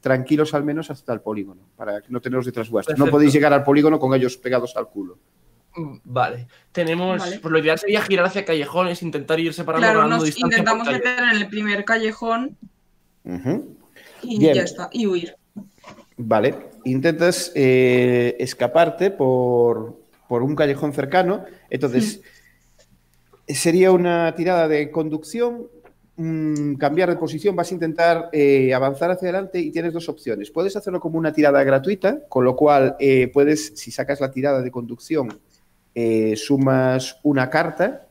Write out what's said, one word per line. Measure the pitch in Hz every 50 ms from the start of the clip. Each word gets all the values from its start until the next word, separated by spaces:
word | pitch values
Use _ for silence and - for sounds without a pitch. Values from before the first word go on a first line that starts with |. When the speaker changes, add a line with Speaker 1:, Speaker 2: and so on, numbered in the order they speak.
Speaker 1:
tranquilos | _ 131 131 131 127 - 151 147 151 151 151
al | 147 143
menos | 147 147 156 165 -
hasta | 151 135 _ - 123
el | 107
polígono, | - 110 107 107 101 98 92 90 95 _ _ _
para | 110 107 101 104 104 _
no | 123 123
teneros | - 131 127 127 120 127
detrás | 120 120 113 110
vuestro. | 113 104 - - 156
No | 131 143
Speaker 2:
Perfecto. | 131 147
Speaker 1:
podéis | 147 147 147 135
llegar | 151 143 151 143
al | 139 139
polígono | 139 143 147 147 156 156 151
con | - 131 135
ellos | 135 127 123 120
pegados | - _ 127 127 127 117 120 -
al | 110 113 -
culo. | _ 104 98 90 90 _ _ _ _ _ _ _ _ _ _ _ _
Speaker 2:
Mm, | 170 165 147 135 117 _
vale. | - 123 127 120 85 - 120 123 - _ _ _ _ _
Tenemos, | - 175 160 165 175 180 185 185 180
Speaker 3:
Vale. | 190 175 185 220
Speaker 2:
pues | - 165
lo | 160 160
ideal | 151 156 160 160
sería | 202 202 208 214
girar | - - 196 180 175
hacia | 185 185 202 196
callejones, | 196 165 156 143 139 - 170 185 180 175 170 180
intentar | 165 147 151 139 - 160 165
ir | 165 165 156
separando, | 170 170 151 151 160 226
Speaker 3:
Claro, | 220 220 -
Speaker 2:
ganando | - 233 233 233
Speaker 3:
nos | 160
Speaker 2:
distancia | 156 147 - 247 240 226 220
por |
Speaker 3:
intentamos | - 226 226 226 233 233
Speaker 2:
calle. | 254 247
Speaker 3:
meter | 240 247 247 247 247
en | 240 220 214
el | 208 196
primer | 208 214 208 208 202 202 202
callejón | - 226 226 226 220 214 - - 226 226 226 254 285 - _ - 202 _ _ _ _ _ _ _ _ _ _ _
Speaker 1:
Ujú. | - 90 90 - 123 160 220 277 - - - _ _ _ - - - - - -
Speaker 3:
y | 247 233 214
Speaker 1:
Bien. | 143 160 143
Speaker 3:
ya | - -
está, | - - - 180 -
y | - 247 233 202
huir. | 185 175 170 170 - _ _ _ _ 208 - - _ _ _ - - - - _ _ -
Speaker 1:
Vale, | 123 113 113 107 104 131 - - - - - - -
intentas, | 127 127 135 131 170 165 151 165 175 175 - - - -
eh, | 147 139 131 127 127 127 127 123 123 123 123 123 123 120 120 123 -
escaparte | - 127 - - 123 120 117 160 170 165 160 - 175 196
por, | 196 - 143 131 127 127 123 123 123 120 120 117 117 110 110 117 - - _ _ _ _ _ _
por | 123 120
un | 120 135 151
callejón | 143 156 143 139 139 151 147 139
cercano. | 151 135 135 - 180 180 175 196 220 - - - - _ _
Entonces, | - 131 156 135 120 131 220 214 - - - - _ _ _ _ _ _ _ _ _ _ _ _ _ _ _ _ _ _ _ _ _ _ _ -
Speaker 3:
Hmm. | 147
Speaker 1:
sería | 135 - 175 165 185 185 185
una | 185 180 175 175 175 170 170 165 160
tirada | 170 170 175 185 175 165 156
de | 156 147 151 143
conducción, | 147 165 160 156 151 151 151 - - 233 240 240 240 240 226 - _ - _ - _ _ _ _ _ -
mm, | 165 160 160 160 156 156 151 147 147 147 143
cambiar | 135 156 143 147 165 185 175
de | 175
posición, | 165 165 151 156 156 156 202 190
vas | 175 170 175
a | 190
intentar, | 175 165 160 160 165 165 170 170 165 160 -
eh, | - 151 143 143 139 135 131 131 131
avanzar | 127 131 135 139 135 170 175
hacia | 185 180 185 180
adelante | 175 190 196 190 - 180
y | 170 156
tienes | 151 170 165 170 160
dos | 170 165 165
opciones. | 143 - - 131 110 101 101 104
Puedes | - 156 170 196 190
hacerlo | 208 - - 180 180
como | - 165 156 165
una | 160 156 156
tirada | 156 151 147 139 139 139
gratuita, | 135 139 135 135 185 214 196 - 190 247 294 - -
con | - 127 127
lo | 123 131
cual, | 131 151 147 147 139 135 131 131 -
eh, | 135 139 131 131 127 120 -
puedes, | 143 143 147 156 151 151 - -
si | - - -
sacas | - - 131 135 143 139
la | 143 131
tirada | 135 131 131 143 139 131
de | 127 127
conducción, | 123 127 120 113 120 120 - - 160 156 131 117 98 - _ _ _ _ _ _ _ _ _ _ _
eh, | 120 117 113 113 110 110 110 107 107
sumas | - - 143 135 135 135 131 131 131 127 127 131 135 - - _ _
una | 151 143 135 127 131
carta | - 156 165 165 160 - 175 214 285 - - _